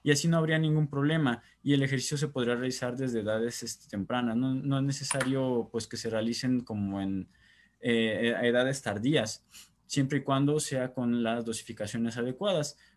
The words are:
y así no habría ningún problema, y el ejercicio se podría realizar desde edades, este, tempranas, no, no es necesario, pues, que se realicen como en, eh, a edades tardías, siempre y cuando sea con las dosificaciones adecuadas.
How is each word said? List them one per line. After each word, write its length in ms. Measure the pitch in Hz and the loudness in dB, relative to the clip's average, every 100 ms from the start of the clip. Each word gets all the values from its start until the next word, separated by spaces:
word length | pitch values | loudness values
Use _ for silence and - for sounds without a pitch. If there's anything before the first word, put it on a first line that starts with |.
y 100 | 143 | 0
así 160 | 143 165 | 2 2
no 80 | 165 | 2
habría 220 | 160 160 | 2 2
ningún 300 | 156 156 147 | 4 2 2
problema, 540 | 139 143 165 139 117 - _ | 2 2 4 2 0 -6 _
y 100 | 143 | 2
el 100 | 143 | 2
ejercicio 360 | 135 135 - 143 | 2 0 -2 -2
se 100 | 147 | -2
podría 260 | 135 120 | 0 0
realizar 420 | 120 127 127 123 123 | 0 -2 -4 -4 -4
desde 240 | 131 117 | -2 -2
edades, 420 | 107 110 120 117 | 0 0 -2 -4
este, 260 | 113 - - | -10 -12 -8
tempranas, 480 | 101 92 123 120 113 | -6 -2 -2 0 0
no, 180 | 131 | 0
no 240 | 131 139 139 | 0 0 0
es 60 | |
necesario, 840 | 139 139 135 139 131 135 131 120 104 | 0 -2 -2 -2 0 2 2 0 -2
pues, 160 | 113 - | -6 -6
que 80 | 110 | -6
se 140 | 113 | -2
realicen 500 | 110 113 117 127 127 | 0 0 -2 0 0
como 400 | 120 107 101 98 | -2 -4 -2 -2
en, 280 | 98 95 92 _ - _ _ _ | -2 -2 -6 _ -20 _ _ _
eh, 540 | 120 113 110 104 117 101 | 0 2 2 2 0 2
a 100 | 120 | 4
edades 360 | 123 127 139 | 4 2 0
tardías, 640 | 110 101 127 151 107 - _ - - _ - | -4 0 2 2 0 -6 _ -20 -20 _ -4
siempre 300 | - 135 143 | 0 2 0
y 40 | |
cuando 360 | - 135 143 151 | 0 2 4 2
sea 320 | - 131 127 | 0 -4 -4
con 300 | 127 120 120 | -2 0 0
las 220 | 113 117 | 0 -2
dosificaciones 720 | 117 110 - 107 101 113 117 120 | -4 -8 -10 -8 -6 -2 -2 -2
adecuadas. 600 | 123 127 202 170 147 - _ | -4 -2 0 0 -2 -8 _